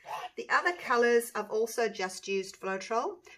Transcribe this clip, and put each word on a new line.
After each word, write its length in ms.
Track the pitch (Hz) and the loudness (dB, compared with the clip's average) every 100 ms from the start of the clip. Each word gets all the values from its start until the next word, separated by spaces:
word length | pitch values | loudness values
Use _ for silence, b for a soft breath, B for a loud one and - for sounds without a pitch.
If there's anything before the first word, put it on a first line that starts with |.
| B B B - | B B B -10
The 120 | - | 0
other 220 | 254 349 | 2 2
colours 600 | 349 - 240 240 233 233 | -2 2 4 6 4 2
I've 160 | 214 202 | -6 -2
also 380 | 220 226 - 226 | -2 0 0 -2
just 400 | - 185 - - | 0 -4 -4 -2
used 320 | 196 190 - | -2 -2 -8
Floetrol, 560 | 190 190 - 233 320 392 B | -4 -4 -2 -2 -2 -6 B